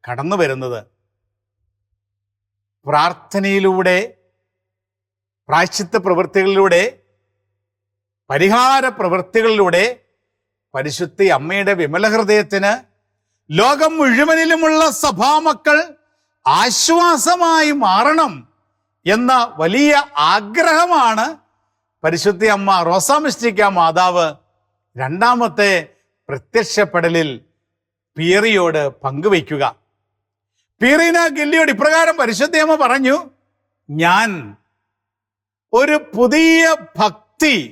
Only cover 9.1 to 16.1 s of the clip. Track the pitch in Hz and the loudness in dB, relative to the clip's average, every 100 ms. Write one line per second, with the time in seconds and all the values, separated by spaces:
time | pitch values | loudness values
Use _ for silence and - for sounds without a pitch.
9.1 | 185 180 226 226 220 185 175 214 247 _ | -2 -2 0 0 2 2 2 0 -4 _
10.1 | _ _ _ _ _ _ 135 147 139 175 | _ _ _ _ _ _ -10 -8 -8 -10
11.1 | - 196 147 151 196 196 196 151 165 214 | 0 0 2 -2 -4 -2 -2 -2 -2 0
12.1 | 220 208 214 208 196 196 240 - _ _ | 0 2 0 0 -2 -2 -4 -8 _ _
13.1 | _ _ _ _ 151 233 285 311 320 277 | _ _ _ _ 0 2 2 0 0 0
14.1 | 233 302 320 320 330 320 311 320 - 302 | 2 2 2 2 2 2 2 0 0 -4
15.1 | 185 247 302 320 269 - 294 339 294 _ | 0 0 2 0 -2 0 0 0 -10 _